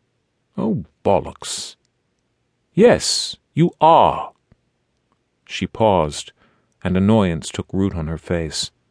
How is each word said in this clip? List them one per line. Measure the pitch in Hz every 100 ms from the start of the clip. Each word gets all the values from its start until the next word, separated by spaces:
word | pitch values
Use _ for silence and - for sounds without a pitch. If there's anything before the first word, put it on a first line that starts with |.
| _ _ _ _ _ -
Oh, | 202 170 78 _
bollocks. | - 95 - - - - - - _ _ _ _ _ _ _ _ _
Yes, | - 233 120 - - - - _
you | - 165 -
are." | 156 160 92 67 - - _ _ _ _ _ _ _ _ _ _ -
She | - 92
paused, | - 110 95 76 73 - - _ _ _ _
and | 92 90
annoyance | 98 110 95 82 -
took | - -
root | 92 98
on | 90 78
her | 80
face. | - 87 80 - - _ _